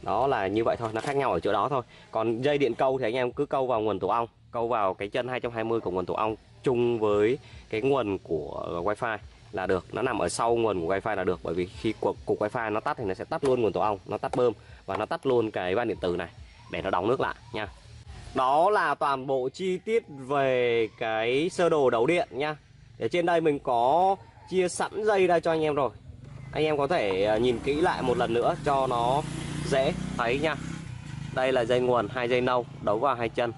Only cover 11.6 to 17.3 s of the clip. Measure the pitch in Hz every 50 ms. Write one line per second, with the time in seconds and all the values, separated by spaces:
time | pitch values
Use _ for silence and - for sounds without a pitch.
11.6 | 90 92 - - - 113 107 - - 104 92 - - - 107 - 107 - - 127
12.6 | 113 110 104 113 - 147 151 - 120 95 95 - 107 - - 165 - 139 127 123
13.6 | 117 101 87 92 92 107 104 95 - - 101 107 - 135 - 131 123 123 107 -
14.6 | - - - - - - 95 98 107 - 165 165 - 139 127 120 113 110 104 110
15.6 | 92 90 92 110 120 113 95 85 - 90 87 87 90 82 - - - - - -
16.6 | - - - 87 85 95 98 90 92 107 127 135 135 104